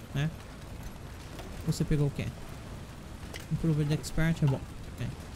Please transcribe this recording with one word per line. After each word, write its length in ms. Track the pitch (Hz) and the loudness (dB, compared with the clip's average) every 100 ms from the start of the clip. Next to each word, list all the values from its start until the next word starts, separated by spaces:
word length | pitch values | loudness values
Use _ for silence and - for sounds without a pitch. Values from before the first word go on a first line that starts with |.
| - 135 | -6 -2
né? 120 | 156 - - - - - - - - - - - - - | -2 -2 -10 -12 -10 -10 -8 -10 -10 -10 -10 -10 -8 -4
Você 200 | - - | 0 2
pegou 240 | 156 151 143 | 4 6 6
o 20 | |
quê? 160 | - 123 - - - - - - - - - - - - | 2 -2 -4 -8 -10 -10 -10 -10 -12 -10 -10 -8 -8 -2
Improved 400 | 160 165 151 147 | 2 4 6 4
Expert 500 | 151 - - 160 165 | 2 2 4 4 6
é 40 | 147 | 6
bom. 140 | 131 - - - | 4 0 -8 -8
Ok. 120 | - 120 - - | -4 -4 -4 -8